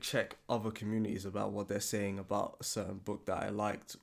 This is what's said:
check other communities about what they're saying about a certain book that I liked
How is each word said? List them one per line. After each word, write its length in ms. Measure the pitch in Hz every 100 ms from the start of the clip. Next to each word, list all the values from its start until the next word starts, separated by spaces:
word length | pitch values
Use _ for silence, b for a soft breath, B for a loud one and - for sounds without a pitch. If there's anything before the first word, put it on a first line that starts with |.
check 360 | - 131 95 - -
other 220 | 117 107
communities 540 | 107 104 110 107 95
about 280 | 98 101 104
what 160 | 101 101
they're 120 | 101
saying 380 | - 107 101 98
about 380 | 92 101 - -
a 40 |
certain 340 | - 110 92 98
book 260 | 98 101 -
that 160 | 90
I 60 | 101
liked 460 | 104 104 - - -